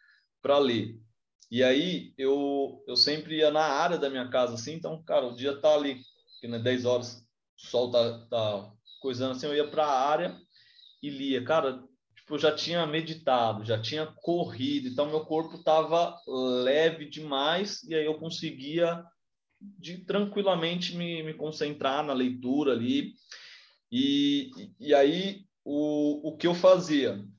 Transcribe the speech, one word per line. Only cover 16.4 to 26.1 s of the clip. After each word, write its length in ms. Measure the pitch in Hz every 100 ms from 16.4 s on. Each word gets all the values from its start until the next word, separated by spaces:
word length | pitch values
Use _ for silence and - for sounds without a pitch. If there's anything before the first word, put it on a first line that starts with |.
| 127 127 127 147 165 165 143
demais, 760 | 139 151 135 147 175 202 -
e 100 | 156
aí 120 | 160 151
eu 100 | 156
conseguia 880 | 165 - 160 131 143 165 170 170 - _ _ _ _ _
de, 380 | - - - 180
tranquilamente 960 | - 202 202 202 196 175 165 175 175 175
me, 260 | 170 165
me 100 | 156 156
concentrar 680 | 151 156 147 147 135 139
na 80 | 151
leitura 640 | 127 127 127 127 143 139
ali. 400 | 117 123 135 - - - - - - - _ -
E, 600 | 120 139 143 143 143 127 - 101 -
e 140 | 143
aí, 520 | 143 143 175 196 196 - _
o, 680 | - 147 151 147 147